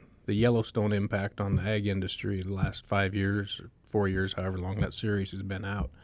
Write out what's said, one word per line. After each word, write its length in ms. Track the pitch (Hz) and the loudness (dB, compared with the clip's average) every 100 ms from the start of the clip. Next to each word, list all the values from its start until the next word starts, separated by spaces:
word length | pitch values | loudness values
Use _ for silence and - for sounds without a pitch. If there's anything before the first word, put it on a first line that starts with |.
| - - - | -20 -12 -2
the 80 | |
Yellowstone 580 | 101 120 117 110 120 107 | 4 4 4 2 0 2
impact 480 | 104 104 101 101 - | 2 0 0 -2 -2
on 160 | 101 95 | 0 2
the 60 | |
ag 240 | 98 107 101 | 2 0 0
industry 540 | 95 95 - 101 98 | 0 -2 -4 -4 -4
the 100 | 92 | -4
last 340 | 95 95 - - | 0 0 -2 -2
five 280 | 98 95 | 2 2
years, 460 | 98 98 104 101 - | 2 2 0 -2 -8
or 100 | - _ - | -10 _ -2
four 200 | 110 98 | 2 2
years, 240 | 95 95 | 2 0
however 240 | - 95 92 | -2 -4 -2
long 220 | 90 98 | -4 -2
that 140 | 101 | -2
series 360 | - 110 101 95 | -2 0 0 0
has 100 | 95 | -6
been 220 | 98 95 | -6 -6
out, 260 | 98 101 90 - | -6 -4 -4 -8